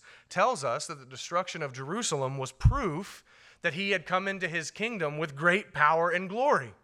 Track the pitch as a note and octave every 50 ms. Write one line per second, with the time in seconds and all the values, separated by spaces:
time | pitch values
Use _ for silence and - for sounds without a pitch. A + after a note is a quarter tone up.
0 | - - - - _ - - F3+ G3+ B3+ A#3+ D3+ C#3 A#2+ A#2+ D3 - - D#3+ C#3
1 | C3 B2+ C3 - - - E3+ F3+ F#3 - - E3 D3+ C3+ B2 C3 C3+ C#3+ F#3+ A#3
2 | A#3+ - D#3+ C#3 C3 C3 C3+ C#3 C3 - - - - - B3+ C#4+ B3+ F3 C#3+ F3
3 | G3+ - - - - _ - - - - - _ - E3+ C#3 F#3 G3 G3 G3 F3
4 | - - F3+ F#3 F#3+ G3 G3 F#3 F#3 E3 E3 E3+ D3+ - - - G#3+ A#3+ A#3 F#3+
5 | D#3+ D3 D3+ D3+ E3 D3+ C#3 C#3 E3 F3 F3+ F3+ E3+ - - C#3+ D3+ D3+ D#3+ E3
6 | E3+ F3 E3 F3+ F#3+ F3 G3+ A#3+ C4+ D4 A#3 E3 B2+ A2 F#2+ _